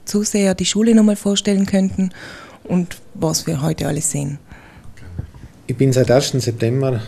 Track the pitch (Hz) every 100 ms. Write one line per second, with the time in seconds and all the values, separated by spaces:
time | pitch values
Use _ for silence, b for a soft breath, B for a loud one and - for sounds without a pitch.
0 | - 208 214 208 196 185 180 202 226 220
1 | 214 202 202 202 - 196 196 196 190 190
2 | 185 B B B B B - 180 175 -
3 | - - 160 156 - 156 160 156 156 151
4 | - 143 143 147 - B B B B -
5 | - - - - - - - 123 135 127
6 | 123 123 147 135 113 113 117 131 135 117